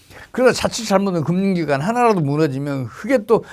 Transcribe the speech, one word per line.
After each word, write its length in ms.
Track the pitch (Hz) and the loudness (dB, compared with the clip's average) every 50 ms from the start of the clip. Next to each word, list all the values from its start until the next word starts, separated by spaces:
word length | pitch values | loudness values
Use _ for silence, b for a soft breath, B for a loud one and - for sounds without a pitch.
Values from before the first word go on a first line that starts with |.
| B B B B B B | B B B B B B
그래서 220 | B 233 254 240 180 | B 2 2 2 2
자칫 320 | - - - - - 226 | 2 -2 -4 -4 -4 -4
잘못하면 400 | 202 196 190 202 196 175 170 139 | 0 0 0 2 0 -2 -2 -2
금융기관 560 | 156 175 185 196 196 190 170 160 143 143 131 | -2 0 0 0 0 0 0 0 -2 -2 -2
하나라도 400 | 147 208 233 247 240 226 214 180 | 0 -2 0 2 4 4 4 2
무너지면 640 | 147 139 143 151 160 147 131 135 143 147 139 135 127 110 | 2 0 0 2 0 0 0 -2 -4 -4 -4 -4 -6 -8
그게 360 | - - - 208 277 247 202 | -10 -8 -4 0 0 0 2
또 180 | - 226 180 B B | 2 0 0 B B